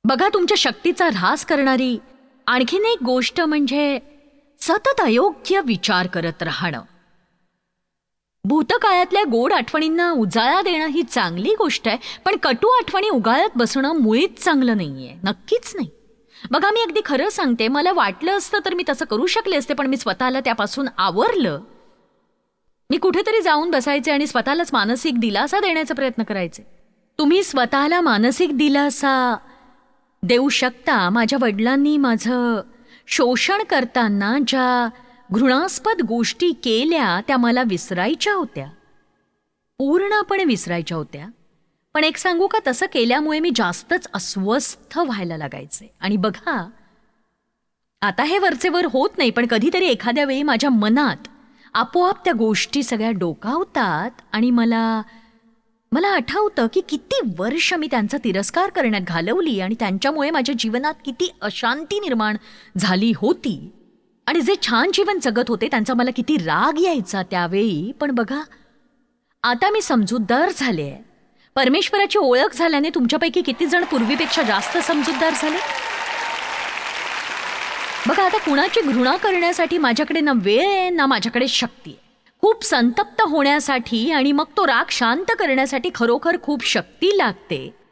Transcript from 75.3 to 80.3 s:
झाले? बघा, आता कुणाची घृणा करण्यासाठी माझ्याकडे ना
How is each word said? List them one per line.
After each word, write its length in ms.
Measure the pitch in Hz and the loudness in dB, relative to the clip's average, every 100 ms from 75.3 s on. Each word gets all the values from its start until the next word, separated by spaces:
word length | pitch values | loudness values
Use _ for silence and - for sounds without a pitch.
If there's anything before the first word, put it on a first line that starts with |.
झाले? 220 | - 311 339 - - - - - - - - - - - - - - - - - - - - - - - - 226 | 0 -2 -4 -6 -8 -8 -8 -8 -6 -6 -8 -8 -8 -8 -8 -8 -8 -8 -8 -8 -8 -8 -8 -8 -8 -8 -6 -2
बघा, 160 | 349 | 2
आता 140 | 381 427 | 2 0
कुणाची 440 | - 277 370 453 | 0 0 2 0
घृणा 360 | 294 240 247 359 | 2 2 2 2
करण्यासाठी 600 | 415 359 339 359 330 349 | 2 2 0 0 0 2
माझ्याकडे 420 | 269 233 302 320 | 2 0 0 0
ना 120 | 294 | 2